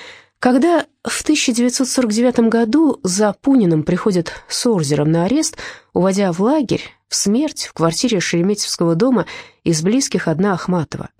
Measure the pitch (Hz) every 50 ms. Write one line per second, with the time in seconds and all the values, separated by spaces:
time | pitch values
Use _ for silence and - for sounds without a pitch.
0 | - - - - - _ _ _ - 247 247 269 254 349 339 302 - - _ _
1 | - 233 - - - - 302 285 - - 226 226 240 254 247 - 269 247 - 269
2 | 254 220 208 226 240 254 240 - 233 226 220 233 233 220 220 302 320 285 - -
3 | - 185 180 196 214 208 196 - - 277 269 262 208 170 165 156 151 - 170 180
4 | - 220 185 180 165 - - - - - - - - 247 226 180 151 135 147 147
5 | 147 156 160 165 170 190 254 311 311 - - - - - - - - _ - 185
6 | 175 190 190 196 202 185 170 170 196 233 302 320 262 - 165 - - - - _
7 | _ _ - - - 202 208 247 311 294 302 - - - - - 160 165 165 -
8 | - 240 214 180 165 - - 170 170 196 208 202 - - - - 175 170 170 165
9 | 226 262 254 208 - - - - - - _ _ _ 160 170 156 160 190 226 269
10 | 269 - - 196 - 170 156 151 190 208 185 160 - - 180 175 147 - - -
11 | - - _ _